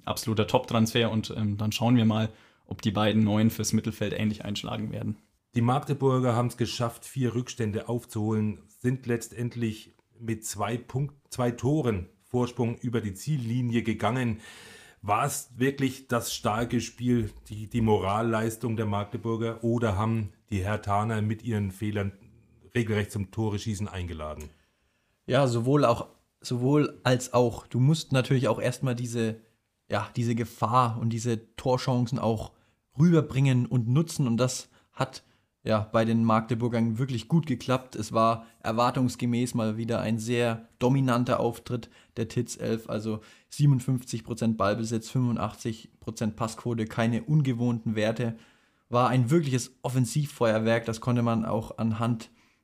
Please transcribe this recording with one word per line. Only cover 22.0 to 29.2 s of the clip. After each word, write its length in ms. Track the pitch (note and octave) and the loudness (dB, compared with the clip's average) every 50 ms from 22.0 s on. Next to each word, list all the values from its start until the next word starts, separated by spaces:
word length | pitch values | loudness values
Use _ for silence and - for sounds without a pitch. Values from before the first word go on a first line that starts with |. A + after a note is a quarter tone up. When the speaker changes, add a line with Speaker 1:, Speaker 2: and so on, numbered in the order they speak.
| G2 G2 - - - - - - _ _ _ _ - - - | -2 -4 -6 -10 -16 -20 -20 -20 _ _ _ _ -12 -4 -2
Speaker 2:
regelrecht 380 | A#2+ A#2 G2+ G#2+ G#2 G2+ - | -2 0 0 0 -2 -2 -2
zum 180 | - G#2+ G2 - | -4 -6 -6 -6
Tore-Schießen 600 | - A2 A2+ G#2+ G2+ G#2 - A2+ G#2 F#2 G#2 G2 | -4 -4 -2 -2 -2 -4 -4 -4 -4 -4 -6 -6
eingeladen? 560 | - F#2+ F2+ E2+ E2+ D#2 D2+ D2+ D2+ - - D2 - _ _ _ _ _ _ _ _ _ _ _ _ _ _ | -6 -6 -8 -6 -8 -8 -8 -8 -10 -10 -14 -16 -18 _ _ _ _ _ _ _ _ _ _ _ _ _ _
Speaker 3:
Ja, 180 | - B2+ C3+ C#3+ | 0 2 2 4
sowohl 360 | B2+ A#2 A#2 A2+ C3 C#3+ D3 C3+ | 2 2 0 2 4 4 4 6
auch, 240 | A#2 A#2 A2 - - - _ _ _ _ _ | 4 2 2 -2 -10 -16 _ _ _ _ _
sowohl 640 | - - B2+ A#2+ B2 C3 D3 D3 C#3+ - - - - | -8 -6 -4 0 2 4 4 4 2 2 -2 0 2
als 300 | B2+ B2+ B2 - - - | 2 2 2 2 2 2
auch. 340 | B2 B2 A#2 - - - | 4 4 2 0 -4 -8
Du 140 | - - A#2+ | -2 2 4
musst 320 | B2+ C#3+ E3 D#3+ - - C#3 | 4 4 4 2 0 0 0
natürlich 340 | C3 A#2+ - C#3 B2 B2+ | 2 2 2 2 2 2
auch 140 | A2 A2 - | 2 0 0
erstmal 340 | - B2 B2+ - - C3 A#2+ | 0 -2 -2 -2 -2 -2 -2
diese, 460 | A#2+ B2 A#2 A#2 A#2+ | -2 -4 -4 -2 0